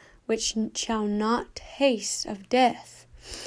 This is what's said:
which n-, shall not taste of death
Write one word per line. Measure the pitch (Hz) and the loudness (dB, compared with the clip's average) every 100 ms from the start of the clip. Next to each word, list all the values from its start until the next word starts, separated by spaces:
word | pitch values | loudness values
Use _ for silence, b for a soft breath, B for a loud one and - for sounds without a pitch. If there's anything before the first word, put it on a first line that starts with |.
| b b - | b b -4
which | 226 - 226 | -2 -2 -2
n-, | 220 | -2
shall | - - 220 | -4 -4 -2
not | 208 208 214 240 - | 0 0 2 0 -2
taste | - - - 277 220 - - - | -14 -14 2 2 2 -2 -6 -8
of | 196 196 | -10 0
death | 247 247 - - - - B B B | 4 6 4 -12 -20 -20 B B B